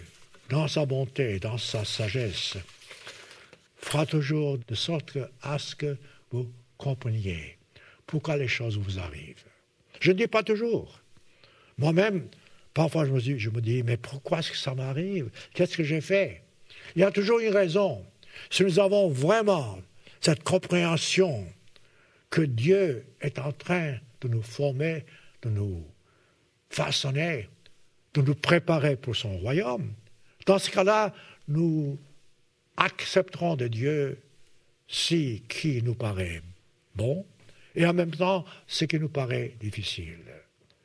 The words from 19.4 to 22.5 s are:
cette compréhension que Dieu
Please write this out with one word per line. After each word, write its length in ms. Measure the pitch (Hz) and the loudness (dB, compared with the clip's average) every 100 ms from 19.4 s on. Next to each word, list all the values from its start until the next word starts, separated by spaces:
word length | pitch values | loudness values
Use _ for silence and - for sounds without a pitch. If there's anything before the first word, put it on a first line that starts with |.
| 208 175 117 92 - - - - | 4 2 0 -8 -16 -20 -20 0
cette 220 | - 151 | 2 2
compréhension 1040 | - 180 - 175 170 165 - 180 185 113 87 - - - - _ _ _ _ | 2 0 2 2 2 0 2 2 2 0 -8 -14 -20 -20 -20 _ _ _ _
que 120 | - | 0
Dieu 640 | 151 | 2